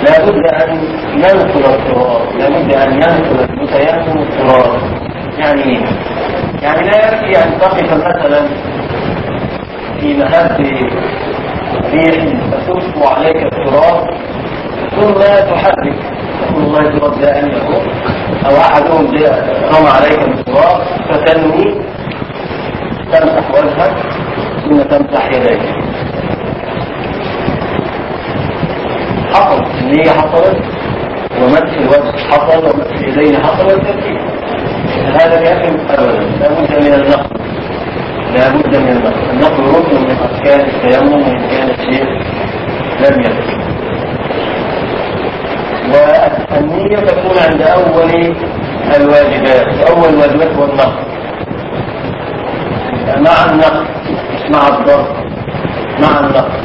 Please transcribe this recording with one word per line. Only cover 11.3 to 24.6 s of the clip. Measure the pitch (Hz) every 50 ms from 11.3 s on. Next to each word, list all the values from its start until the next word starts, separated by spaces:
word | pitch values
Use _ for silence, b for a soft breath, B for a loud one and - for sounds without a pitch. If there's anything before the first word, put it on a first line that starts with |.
| - - - - - - - - - - - - -
ريح | 320 330 320 330 - - 294 - 240 - -
فتشفو | - - - - - 185 - - - 302 -
عليك | - - - - 160 160
التراب | 160 - - - - - 139 135 147 160 170 - - - - - - - - - - - - - - - - - - - -
ثم | - - 208 208 196 196 196 202 202 196 196 196 175
تحرك، | 170 185 196 - - - - - - - - - - - - - - - -
تقول: | - 302 302
"الله | 147 151 151
التراب | 151 151 294 147 - - - -
ده | 143 143 139 143
أن | 143 143
يكون"، | 127 - - - - 92 - - - - - - - - - - - - -
أو | - 139
أحدهم | - - - - - - - 160 160 147 131 123
جاء | 151 156 147 135 - - - - - - - 156 160
رمى | 156 147
عليك | 135 131 135 - 151 - - 127
بالتراب | 127 120 - 123 123 139 156 170 - - - - - - - -
فتنوي | 156 147 - 160 160 160 156 156 156 180 196 208 202 - 170 - - - - - - - - - - - - - - - - - - - - - - - - - 120
تمسح | 131 - - - 160 - -
وجهك | - 147 - - - 151 175 190 - - - - - - - - - - - - - -